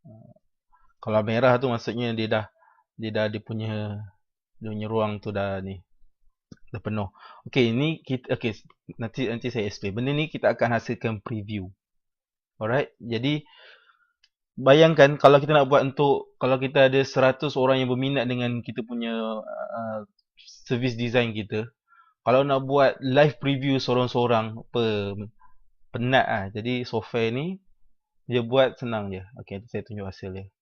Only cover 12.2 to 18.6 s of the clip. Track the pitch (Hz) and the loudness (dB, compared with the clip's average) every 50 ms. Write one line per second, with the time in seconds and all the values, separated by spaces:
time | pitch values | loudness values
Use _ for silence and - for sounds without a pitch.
12.2 | _ _ _ _ _ _ _ _ 110 110 120 143 143 - _ _ - 117 113 110 | _ _ _ _ _ _ _ _ -4 -2 -2 -2 -2 -4 _ _ -10 -6 -6 -2
13.2 | 123 143 151 151 - _ _ - - - - _ _ _ _ _ _ _ _ _ | -2 -2 -2 -2 -6 _ _ -20 -20 -20 -20 _ _ _ _ _ _ _ _ _
14.2 | _ _ _ _ _ _ _ - 131 135 139 156 160 160 165 151 139 143 147 143 | _ _ _ _ _ _ _ 0 6 6 8 8 8 6 8 6 6 6 6 6
15.2 | - 139 143 139 143 143 151 147 127 131 143 131 127 139 - - 147 143 131 - | 8 8 8 8 6 4 4 4 6 6 4 4 4 2 0 2 2 2 2 2
16.2 | - _ _ _ - 127 131 127 135 131 156 143 135 131 131 135 135 131 - 139 | 0 _ _ _ 0 0 0 0 -2 0 4 6 6 6 6 2 0 2 2 4
17.2 | 131 131 131 - 156 143 127 139 127 131 135 131 131 123 127 123 131 135 139 139 | 4 4 2 0 -4 -4 0 2 2 2 4 2 2 0 0 -2 -2 -2 -2 -2
18.2 | 120 123 127 123 120 120 120 120 | -2 -2 -2 -2 -2 -2 -4 -4